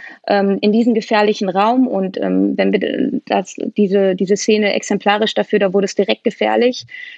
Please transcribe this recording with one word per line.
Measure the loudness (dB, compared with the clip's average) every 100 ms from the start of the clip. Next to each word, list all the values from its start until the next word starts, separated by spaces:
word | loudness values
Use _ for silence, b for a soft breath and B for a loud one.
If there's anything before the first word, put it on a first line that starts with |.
| B B -4
ähm, | 0 0 0
in | 2
diesen | 2 2
gefährlichen | 0 0 2 2 0 -2
Raum | 0 2 2 2
und, | 0 -4 -4
ähm, | -2 0 0 0
wenn | 0
wir | 0 0 -2 -2 -4 -2
das, | -2 -4 -8 -6 0
diese, | 2 2 2
diese | 0 0 0
Szene | 0 2 0
exemplarisch | -2 -2 -2 0 0 0
dafür, | -2 -2 0
da | 2
wurde | 0 0
es | 0
direkt | -2 -2
gefährlich, | -4 -2 0 2 2 -2 -10 B B